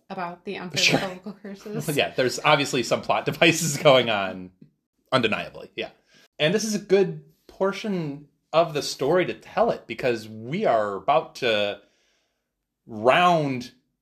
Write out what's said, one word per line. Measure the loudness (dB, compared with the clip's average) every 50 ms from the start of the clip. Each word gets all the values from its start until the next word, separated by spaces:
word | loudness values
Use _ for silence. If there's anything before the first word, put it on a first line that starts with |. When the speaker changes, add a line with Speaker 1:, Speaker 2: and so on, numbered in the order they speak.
| _ -12
Speaker 1:
about | -8 -8 -8 -8 -8 -10 _
the | -10 -10 -8 -10 -6 -2
Speaker 2:
Sure. | 0 2 2 2 2
Speaker 1:
unfavorable | 0 -4 -8 -10 -14 -16 -16 -14
curses. | -16 -16 -16 -16 -14 -10 -8 -6 -4 -2
Speaker 2:
<laughs> | 0
Yeah, | 0 0 0 0
there's | 0 0 0 0 0 4
obviously | 4 4 4 4 0 -2 -2 -2
some | 0 -2 -2
plot | 0 0 -2 0 0
<laughs> | -2
devices | 0 2 4 4 4 2 0 -4 -4 4
going | 6 8 8 8 6 4
on, | 0 0 -2 -2 -4 -8 -12 -14 -18 _ -20 _ _ _ _ _ _ _ _ _
undeniably, | 0 0 2 0 -2 -4 -6 -8 -12 -16 -18 -14 _
yeah. | -10 -10 -10 -12 _ _ _ _ -20 -20 _ _ -2
And | 0 0 0
this | 0 -2
is | -2 -4
a | -6
good | 0 2 2 2 2 2 -2 -8 -14 -20 _ _ _ -20
portion | -6 -4 -2 -2 -2 -4 -6 -6 -4 -4 -4 -6 -8 -12 -14 -20 _ _ _ _
of | 2 2 2 2 0
the | -4
story | -4 -6 -6 -2 0 2 2 2 2 0
to | -4
tell | -8 -14 -8 -2 0 0 0
it, | 0 -2 -8 -10
because | -10 -4 -2 -2 -2 -2 -4 -10
we | -14 -14 -10 -8 -6 -2 0
are | 2 2 2 2 0 -4
about | -4 0 0 0 0 -2 -6 -8
to | -4 0 0 2 2 0 0 -2 -6 -12 _ _ _ _ _ _ _ _ _ _ _ _ _ _ _ _ _ _ _ _ -14
round | -10 0 2 4 4 6 6 4 4 2 2 -2 -4 -6 -8 -10 -14 _ _ _ _ _